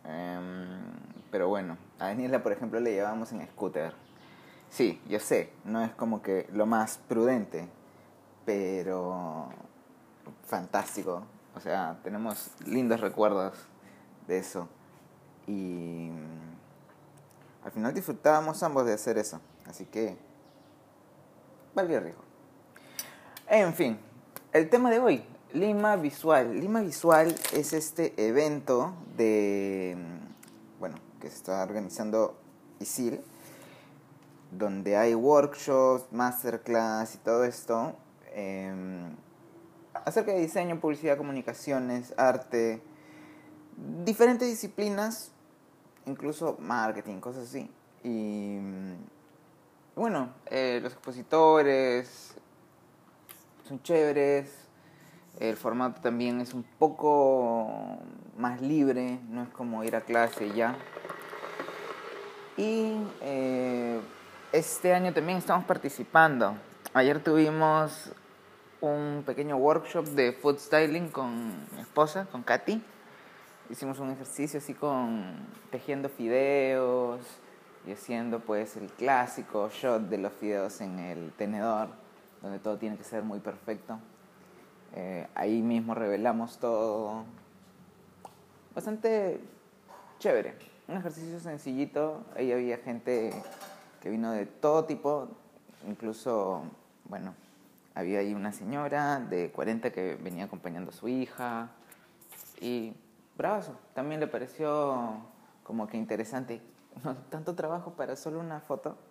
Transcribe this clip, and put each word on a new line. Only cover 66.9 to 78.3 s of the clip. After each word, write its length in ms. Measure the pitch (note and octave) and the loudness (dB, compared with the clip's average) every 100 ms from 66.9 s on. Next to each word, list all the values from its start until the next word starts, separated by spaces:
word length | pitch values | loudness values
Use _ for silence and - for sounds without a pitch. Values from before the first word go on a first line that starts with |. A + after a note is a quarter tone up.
Ayer 300 | C3 C#3 D3 | 6 6 6
tuvimos 880 | D#3 D#3 D#3 D#3 D#3 D#3 D#3 - - - - - - - - - | 6 6 6 6 6 6 2 -2 -14 -16 -20 -20 -20 -20 -20 -4
un 420 | D3+ D3 D3 D3 C#3+ | 0 0 0 -4 -4
pequeño 300 | A#2+ D3 C#3 | -4 -2 4
workshop 500 | C#3 E3 D#3+ F3 D3+ | 6 6 2 -4 0
de 260 | C#3+ B2 | 4 4
food 260 | B2 C#3+ C#3+ | 4 2 2
styling 480 | - D3+ D#3 D#3+ E3+ | 4 4 6 2 -2
con 440 | C3+ B2+ A#2 A#2 F2+ C#2+ | -4 -4 -4 -6 -8 -10
mi 60 | - | -14
esposa, 460 | A#2 - D#3 F#3+ F#3+ | -4 2 4 2 -6
con 180 | B2+ | -8
Katy. 400 | A#2+ B2+ - A3 - - - - - - - - - | 0 0 2 -4 -4 -20 -20 -20 -20 -20 -20 -20 -14
Hicimos 300 | A#2 C#3 C3+ | -10 -8 -6
un 120 | C3+ | -6
ejercicio 460 | C3+ C3 - D3 D3+ | -8 -10 -6 -4 -4
así 160 | C#3+ | -8
con 640 | C3 D3+ C3+ B2 A2+ F#2 D#2+ C#2 - - | -4 -2 0 0 -4 -6 -10 -14 -18 -10
tejiendo 380 | B2+ C#3 C#3 C#3 | -10 -4 -4 -4
fideos 1120 | - A#2 B2+ C3+ C#3 C3 C3 B2+ B2+ B2 A#2+ B2 - - - - - - | -4 0 2 4 4 4 2 2 2 0 -4 -10 -18 -20 -20 -20 -18 -14
y 60 | |
haciendo, 480 | G2+ - A#2 A#2 | -12 -6 -4 -2